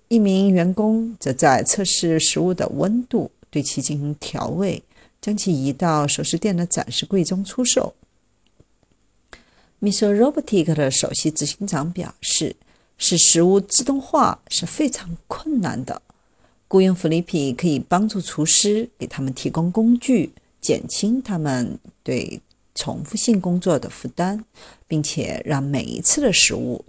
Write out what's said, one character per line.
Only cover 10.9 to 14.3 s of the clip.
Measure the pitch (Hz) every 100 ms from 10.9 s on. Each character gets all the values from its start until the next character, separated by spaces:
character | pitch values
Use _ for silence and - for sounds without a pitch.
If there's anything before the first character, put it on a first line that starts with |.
| - 143
席 | - 156
执 | 156 147
行 | - 202
长 | 151 160
表 | 180 - -
示， | - - 156 - _ _ _ -
使 | - 175
食 | - 170
物 | 175 196
自 | 190 -
动 | 254 277
化 | - 311 -